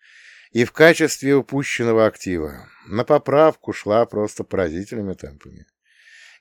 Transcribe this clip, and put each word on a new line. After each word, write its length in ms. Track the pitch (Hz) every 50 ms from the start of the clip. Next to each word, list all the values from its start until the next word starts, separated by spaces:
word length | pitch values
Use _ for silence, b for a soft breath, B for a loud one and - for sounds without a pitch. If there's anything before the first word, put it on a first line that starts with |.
| b b b b b b b b b b
и 140 | - 113 120
в 60 | -
качестве 640 | - - 156 170 160 - 160 143 - - - 135 143
упущенного 720 | 139 120 - 139 139 143 - - - 120 117 113 113 110
актива. 640 | 107 - - - 95 90 82 78 73 67 62 62 B B B B
На 160 | - 95 110 127
поправку 720 | - 151 147 - - 135 147 160 156 - _ - - 101
шла 320 | - - 101 104 113 117
просто 380 | - - 107 104 104 - - 98
поразительными 680 | - - 95 92 82 78 87 101 - 123 113 101 95 90
темпами. 520 | - - 69 69 73 - - - - - _ _ b b b b b b b b b b b b b